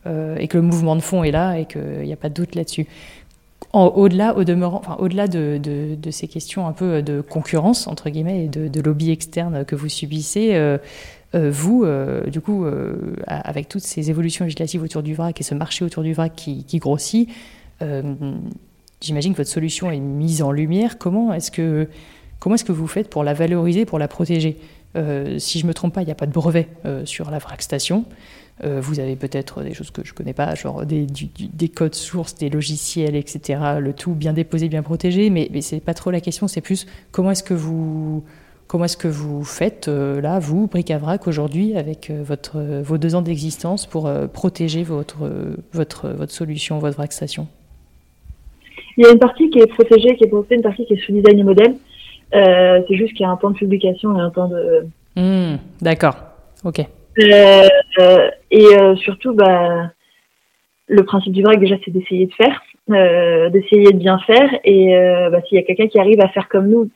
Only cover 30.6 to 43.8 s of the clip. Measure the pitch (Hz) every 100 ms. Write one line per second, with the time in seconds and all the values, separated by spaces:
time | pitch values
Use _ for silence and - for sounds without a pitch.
30.6 | - 143 151 151 143 139 147 - 196 160
31.6 | 165 - 160 - - 175 160 - 147 151
32.6 | 147 151 - 170 151 147 143 151 - 139
33.6 | 147 147 139 139 180 165 156 156 160 160
34.6 | 160 156 151 165 180 185 214 175 - 147
35.6 | 151 156 - 170 190 175 175 - 202 -
36.6 | - 190 - - _ - 185 190 - 175
37.6 | 156 160 160 156 156 156 151 _ _ _
38.6 | _ 170 170 - 170 147 151 143 143 -
39.6 | 165 - - 143 139 143 147 185 151 170
40.6 | 214 175 170 151 151 196 - 151 147 156
41.6 | 208 208 151 156 - 151 143 143 - 156
42.6 | 147 143 143 156 165 175 170 160 156 -
43.6 | 170 196